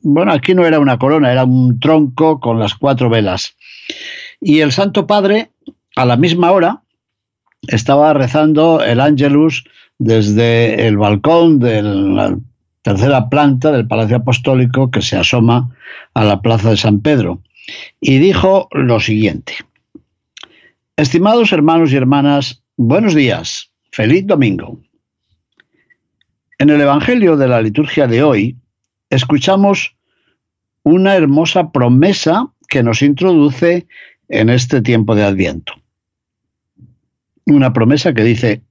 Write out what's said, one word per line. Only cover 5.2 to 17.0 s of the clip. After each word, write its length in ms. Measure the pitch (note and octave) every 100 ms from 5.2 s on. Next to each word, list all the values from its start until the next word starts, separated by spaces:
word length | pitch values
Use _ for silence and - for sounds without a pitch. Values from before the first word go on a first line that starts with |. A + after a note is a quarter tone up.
| G3 G#3+ A3+ _ - _ _
a 100 | -
la 120 | B2 B2
misma 340 | E3 E3+ F3
hora, 320 | F#3+ E3+ B3 _ _ _ _ _ _ _ _ -
estaba 440 | G#2+ A2 C#3 D3+
rezando 680 | D3 B2+ D3 D#3 D3+ E3 D#3+
el 180 | A2 A#2+
Ángelus 600 | C#3+ C#3+ C#3+ C#3+ D#3+ C3 - _ _ _
desde 920 | A2+ A2+ G#2 G#2 A#2 A#2 A2+ A2 A2+
el 80 | G#2
balcón 640 | G#2 G#2 D3+ E3+ E3 D3
de 220 | A#2+ G#2+
la 540 | G#2 G2 G2 G2 G2 - - _ _ _
tercera 460 | - G2 B2 C3+ A#2+
planta 420 | C#3 C#3+ C3 D3+
del 160 | C3+ A2+
Palacio 300 | A2 G#2+ B2
Apostólico 720 | A#2+ B2 C#3+ C3 B2 B2+ C3+
que 120 | B2+
se 140 | - C#3+
asoma 540 | - B2+ A#2 A#2+ B2 - - - -
a 120 | B2
la 180 | G#2+ G2
Plaza 280 | A2+ A2+ G#2+
de 60 | G#2
San 220 | A2+ G#2